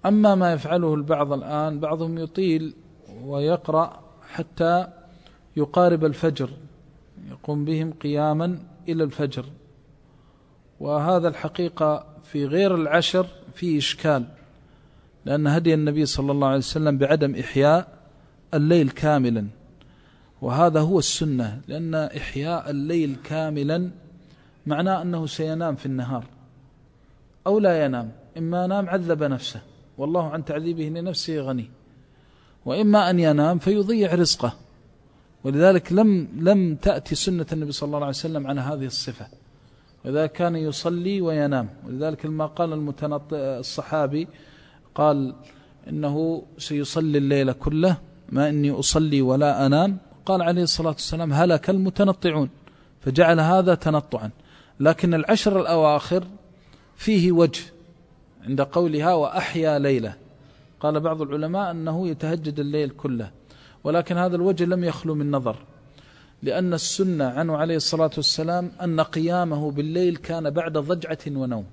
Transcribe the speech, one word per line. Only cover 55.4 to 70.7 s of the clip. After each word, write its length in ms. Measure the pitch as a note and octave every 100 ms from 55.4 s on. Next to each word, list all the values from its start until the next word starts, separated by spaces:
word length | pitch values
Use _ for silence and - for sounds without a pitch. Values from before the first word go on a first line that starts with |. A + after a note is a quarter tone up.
| G#3+ G3
الأواخر 640 | E3 E3+ D#3 D3 - F3+ F3+ G3+ - - _ - _ -
فيه 360 | - G#3+ F3
وجه 300 | E3+ E3+ - - - - - _ - _ _
عند 180 | - C3+
قولها: 540 | C#3 F3 F3 D3+ D#3
"وأحيا 640 | F3 C#3+ F#3 - F3 D#3+ D3
ليلة"، 360 | C#3 C3 A2 - - - - - - _
قال 200 | D3+ D3+
بعض 220 | D#3+ D#3+
العلماء 480 | C#3+ D3+ D#3 F#3 G3
أنه 380 | E3+ D#3+ D#3+ F3+
يتهجد 520 | D3+ D#3+ E3 D#3 D3
الليل 300 | C#3+ D3+ C#3+
كله، 400 | C3+ C#3+ A#2+ G2+ - - - - -
ولكن 320 | C#3+ E3 E3+ F3
هذا 200 | F3+ F3
الوجه 280 | F3+ E3+
لم 200 | F3 F#3
يخلو 300 | F3 - D#3+
من 160 | D3+ C#3+
نظر، 260 | C#3+ A#2+ A2 - - - - - - - _
لأن 320 | C#3 D#3+ F#3
السنة 500 | E3+ - - F#3+ E3
عنه 320 | C3+ B2 E3 D3+
عليه 200 | E3 E3
الصلاة 340 | - D#3+ D#3+ D#3
والسلام 540 | C#3+ - D#3+ F3 F3+ -
أن 180 | F3+ D#3+
قيامه 720 | D#3 D#3+ E3 F3 F3 D3 D3
بالليل 460 | C#3+ D3+ E3+ F3+ -
كان 340 | - E3 D#3
بعد 280 | D3 E3